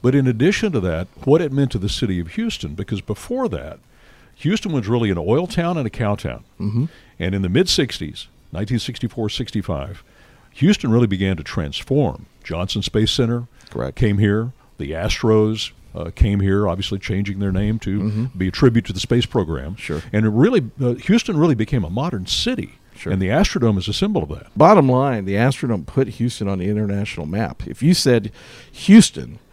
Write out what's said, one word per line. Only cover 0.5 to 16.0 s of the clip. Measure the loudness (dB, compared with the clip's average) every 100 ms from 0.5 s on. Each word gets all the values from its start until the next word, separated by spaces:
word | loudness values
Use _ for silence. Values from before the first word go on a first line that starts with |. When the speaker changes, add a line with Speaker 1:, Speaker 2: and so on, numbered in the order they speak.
| 2 0
Speaker 1:
to | 0
that, | -2 -2 -6 -6 2
what | 2
it | 2
meant | 0 0
to | 0
the | -4
city | -2 -2 -2
of | -4
Houston, | -6 -6 -6 -10 -8
because | -6 -8
before | -6 -10 -6 -4 -2
that, | -4 -10 -16 _ _ -20 -20 -20 _
Houston | -2 -2 -2
was | -4 0
really | 0 0
an | 0
oil | 2 0 0
town | -2 -2 -2
and | -4
a |
cow | -4 -4 -2
town. | -6 -10 -16 _
Speaker 2:
Mm-hmm. | -4 -2 -4 -8 -20 _
Speaker 1:
And | -4 -2
in |
the | 0
mid | 2 2
sixties, | 0 -2 -4 -10 -12 -20 _ _
nineteen | -10 -4 -4
sixty-four, | -4 -8 -8 -4 -6
sixty-five, | -4 -6 -6 -4 -6 -6 -14 _ _ -20 -20 _
Houston | 0 2 2 2
really | 2 4
began | 2 0 -2
to |
transform. | -4 -6 -6 -8 -2 0 0 -4 -16 _
Johnson | -10 -6 -4 -4
Space | -2 0 0
Center | 2 0 -2 -6 -18 -12
Speaker 2:
Correct. | -8 -6 0
Speaker 1:
came | 0 4
here. | 2 2 -2 -10 _ -12
The | -8
Astros, | -4 -4 0 4 4 4 0 -8 -14 -16
uh, | -10